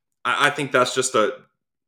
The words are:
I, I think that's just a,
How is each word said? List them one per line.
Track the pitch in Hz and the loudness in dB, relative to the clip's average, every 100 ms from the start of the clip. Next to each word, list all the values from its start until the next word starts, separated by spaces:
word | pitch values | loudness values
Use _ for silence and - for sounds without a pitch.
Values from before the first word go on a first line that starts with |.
| _ _ 120 | _ _ -4
I, | 110 139 | 0 0
I | |
think | 139 139 | 0 0
that's | 127 123 | 0 2
just | 131 123 113 | 0 -2 0
a, | 101 - - _ _ _ | 0 -2 -16 _ _ _